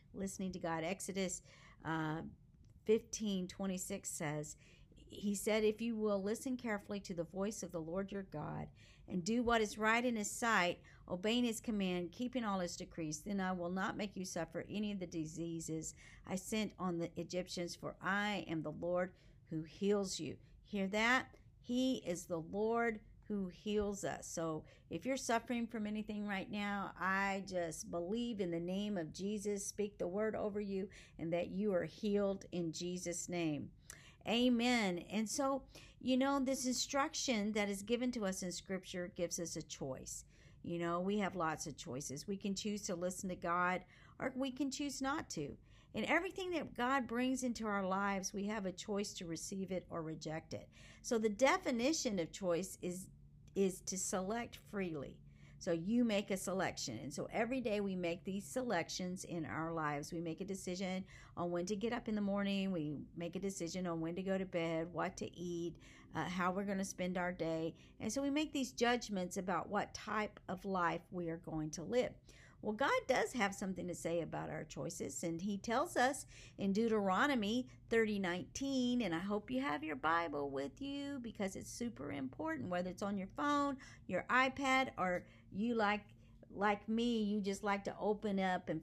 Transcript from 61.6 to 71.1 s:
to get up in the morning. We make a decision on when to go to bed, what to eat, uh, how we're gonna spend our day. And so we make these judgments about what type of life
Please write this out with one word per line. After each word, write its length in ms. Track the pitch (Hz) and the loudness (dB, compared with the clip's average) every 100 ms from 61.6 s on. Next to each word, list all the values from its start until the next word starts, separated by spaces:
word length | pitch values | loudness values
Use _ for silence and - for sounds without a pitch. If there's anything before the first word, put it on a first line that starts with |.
| 180 | 0
to 80 | 208 | 0
get 160 | 226 | 0
up 160 | 240 233 | -2 -2
in 60 | 214 | 0
the 60 | |
morning. 520 | 202 202 202 196 190 | 2 2 2 2 2
We 240 | 175 151 139 - 165 | 2 0 -2 -6 -6
make 220 | 170 185 | -4 -2
a 20 | |
decision 480 | 196 190 165 180 180 | -4 -2 -2 -2 0
on 140 | 165 | 0
when 140 | 160 175 | 0 -2
to 60 | |
go 160 | 190 190 | 0 0
to 80 | 185 | 2
bed, 440 | 175 165 160 165 | 0 2 2 0
what 240 | 170 175 - | 0 -2 -2
to 220 | - - | -8 -6
eat, 380 | 175 170 170 165 - - - 165 | -4 -2 -4 -6 -16 -20 -8 -4
uh, 100 | 156 | -2
how 260 | 180 180 | 2 2
we're 140 | 185 202 | 2 0
gonna 180 | 190 | 0
spend 340 | 190 - 180 180 | -2 -2 -2 0
our 140 | 180 | 0
day. 440 | 180 165 160 165 156 - - | 0 0 0 -2 -4 -18 -6
And 100 | 220 | -2
so 100 | 269 | 0
we 80 | 277 | 2
make 220 | 285 311 | 2 0
these 220 | 285 262 | 0 -2
judgments 640 | - 240 240 - 196 180 202 | 2 4 4 0 -2 -2 -2
about 320 | 185 170 - | 0 0 0
what 240 | 202 - | -2 -2
type 440 | - - 214 214 - - | -6 -4 -2 -2 -6 -8
of 160 | 185 202 | -6 -2
life 360 | 190 170 165 - | 2 4 2 -4